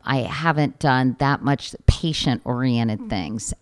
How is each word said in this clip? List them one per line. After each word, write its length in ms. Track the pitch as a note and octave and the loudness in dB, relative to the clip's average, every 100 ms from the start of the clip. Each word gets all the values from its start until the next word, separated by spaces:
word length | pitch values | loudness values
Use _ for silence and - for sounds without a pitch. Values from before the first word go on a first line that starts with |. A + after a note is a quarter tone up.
I 140 | - C3+ | -2 -2
haven't 600 | A2+ C#3+ E3 D3+ D3 - | -2 -2 0 2 0 2
done 380 | D3 B2+ C3 A#2 | 2 4 2 2
that 220 | C#3 C#3 | 0 0
much 320 | C3 C#3+ - - - | 0 -2 -4 -2 2
patient-oriented 1200 | - E3+ D3+ D#3 B2 - B2 B2+ A#2 A2+ G#2+ A3+ | 2 0 -2 0 -2 -2 -2 0 2 0 -2 -6
things. 440 | G#2 D#2+ A2 - - | -6 -6 -8 -8 -4